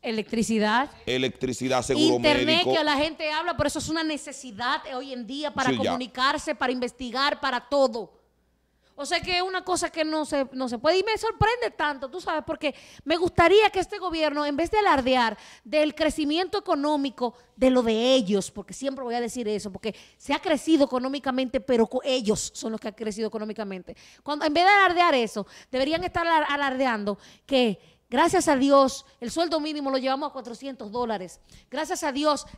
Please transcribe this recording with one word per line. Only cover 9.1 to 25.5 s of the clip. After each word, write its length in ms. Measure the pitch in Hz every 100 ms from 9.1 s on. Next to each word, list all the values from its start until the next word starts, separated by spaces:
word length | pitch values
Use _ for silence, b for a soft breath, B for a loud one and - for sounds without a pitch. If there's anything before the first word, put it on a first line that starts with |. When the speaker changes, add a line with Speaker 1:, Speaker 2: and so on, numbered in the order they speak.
| 339
Speaker 1:
que 180 | 370 359
es 40 |
una 220 | 381 370
cosa 260 | 370 349 330
que 160 | 330 311
no 200 | 311 302
se, 220 | 285 247
no 180 | 254 254
se 80 | 233
puede, 220 | 302 370
y 40 |
me 140 | 427 440
sorprende 540 | 440 - 427 480 453 -
tanto, 320 | 302 269 262
tú 140 | 349
sabes, 220 | 370 311 -
porque 300 | 311 294 B B B
me 140 | - 330
gustaría 540 | 349 - 339 403 415
que 80 | 381
este 180 | 359 415
gobierno, 480 | 370 320 302 285 294
en 100 | 285
vez 140 | 330
de 80 | 427
alardear 580 | 392 285 247 254 226 208 B B
del 320 | 214 302 302 302
crecimiento 640 | 311 311 294 320 370 403
económico, 760 | 381 302 294 302 277 - 240 b b -
de 160 | 262
lo 100 | 254
de 320 | 226 220 247
ellos, 380 | 262 190 202 -
porque 240 | 208 - -
siempre 280 | 269 269
voy 120 | 247 240
a 60 |
decir 260 | 240 254 214
eso, 240 | 208 208
porque 240 | 190 220 B B _
se 160 | -
ha 60 | 302
crecido 460 | 381 294 320 311 277
económicamente, 720 | 254 262 277 269 254 262 269
pero 280 | - 240 220
co-, 140 | 254
ellos 480 | 277 254 208 190 -
son 200 | - 226
los 80 | 220
que 80 | 220
han 40 |
crecido 340 | 196 214 202 214
económicamente. 720 | 220 214 208 196 185 175 B B B
Cuando, 240 | - 294 311
en 80 |
vez 120 | 302 370
de 40 |
alardear 460 | 403 370 349 349 269
eso, 320 | 220 214 185